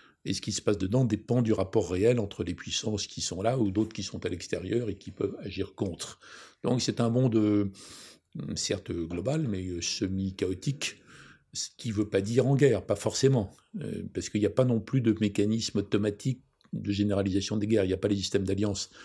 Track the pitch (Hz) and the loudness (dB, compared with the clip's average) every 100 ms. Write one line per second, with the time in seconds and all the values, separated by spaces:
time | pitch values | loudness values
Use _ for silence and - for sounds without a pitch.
0 | - _ - 101 - 98 - 101 95 123 | -20 _ -6 -6 -4 -2 0 0 2 2
1 | 123 104 - 123 113 104 98 110 98 90 | 2 0 2 2 4 2 2 0 2 4
2 | 110 123 101 - 82 90 - - 113 104 | 4 4 0 -4 -6 -6 -6 -4 -2 -4
3 | - - - 87 107 131 107 98 110 - | -4 -8 -6 -2 0 2 2 2 -2 -4
4 | 98 95 92 90 - 87 92 113 113 98 | -8 -6 -6 -6 -6 -6 -2 -2 -2 -6
5 | - - 101 - 101 90 98 - 101 80 | -12 -4 -4 -4 -10 -8 -8 -4 -4 -4
6 | - - - - - _ - 127 - 107 | -12 -14 -20 -20 -20 _ -2 0 0 0
7 | 117 120 131 110 104 104 101 - - - | 2 4 4 4 4 4 2 -4 -18 -18
8 | - - _ - - - - 101 - 85 | -20 -20 _ -12 -8 -6 -4 -4 -4 -6
9 | 82 87 104 156 139 95 95 87 - - | -4 -4 -2 -2 -2 -2 -4 -6 -6 -4
10 | 95 95 95 95 92 98 - 135 - - | -2 0 -2 -2 -4 -2 -4 -4 -8 -10
11 | - - - - _ - - - 120 104 | -20 -20 -20 -20 _ -10 -10 -8 -4 -2
12 | 104 98 101 120 123 139 139 104 - 101 | 0 0 2 2 4 6 6 4 0 0
13 | 110 - 131 131 98 - _ 208 113 92 | 0 2 4 4 0 -8 _ -10 -8 -8
14 | 92 92 - 104 104 - 127 113 95 131 | -6 -6 -4 0 2 4 4 2 2 2
15 | 110 104 104 101 104 113 - 104 101 101 | 4 2 2 2 2 2 0 -2 0 0
16 | 107 104 135 127 _ _ _ 107 104 101 | 0 -2 -4 -4 _ _ _ -6 -4 0
17 | 104 98 98 95 98 107 104 110 95 92 | 2 2 2 0 0 -2 2 2 2 2
18 | 104 101 95 107 95 98 104 98 - - | 0 0 0 0 0 0 0 -2 -8 -14